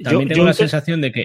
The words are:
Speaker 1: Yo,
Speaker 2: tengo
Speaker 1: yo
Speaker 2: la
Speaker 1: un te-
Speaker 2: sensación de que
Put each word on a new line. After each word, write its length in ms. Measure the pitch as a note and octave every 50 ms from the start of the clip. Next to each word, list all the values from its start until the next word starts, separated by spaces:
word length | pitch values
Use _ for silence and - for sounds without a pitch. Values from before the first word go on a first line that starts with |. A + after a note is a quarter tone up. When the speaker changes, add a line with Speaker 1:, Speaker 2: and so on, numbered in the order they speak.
| -
Speaker 1:
Yo, 140 | B2 A#2+ C#3 C#3 C3
Speaker 2:
tengo 60 | D#3
Speaker 1:
yo 100 | E3 F3
Speaker 2:
la 60 | E3
Speaker 1:
un 60 | D#3
te- 20 | -
Speaker 2:
sensación 420 | - D3+ - D3+ - E3 E3 D#3+
de 100 | C#3+ B2+
que 120 | G#2+ A#2